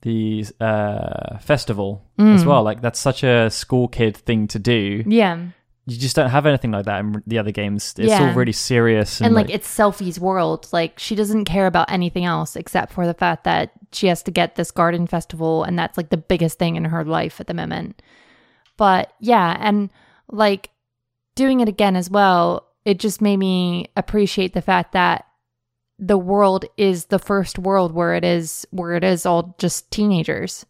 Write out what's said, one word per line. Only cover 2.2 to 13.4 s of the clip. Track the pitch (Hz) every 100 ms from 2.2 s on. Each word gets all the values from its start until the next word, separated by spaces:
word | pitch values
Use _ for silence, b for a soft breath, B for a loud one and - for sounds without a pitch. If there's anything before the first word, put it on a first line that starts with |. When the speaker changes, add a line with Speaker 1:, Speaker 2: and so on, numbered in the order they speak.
| 208 208
Speaker 2:
Mm. | 165
Speaker 1:
well. | 139
Like, | 107 107
that's | 120 -
such | - 127
a | 135 120 113
school | - - 127 123
kid | - 113 101
thing | - 117 107
to | 110
do. | 101 117 101 101 113
Speaker 2:
Yeah. | 220 202 170 175 - _ _ -
Speaker 1:
You | 117
just | 131 -
don't | 135
have | 131 147
anything | 139 120
like | 107 101
that | 101
in | 104 107 101
the | 113
other | 104
games. | 104 101 101 - -
It's | 220
all | 208 139
Speaker 2:
Yeah. | 120
Speaker 1:
really | 123
serious. | 107 - 123 117 110 104 -
And, | -
Speaker 2:
And, | 220
like, | -
Speaker 1:
like | 196
Speaker 2:
it's | -
Selphie's | - 208 196 185 170
world. | 180 190 165 160 -
Like, | 175 165 -
she | - 208
doesn't | 208 214 208
care | 175 190
about | 175 -
anything | 190 175 180 175
else | 160 156 -
except | - 185 -
for | - 175
the |
fact | 170 180 165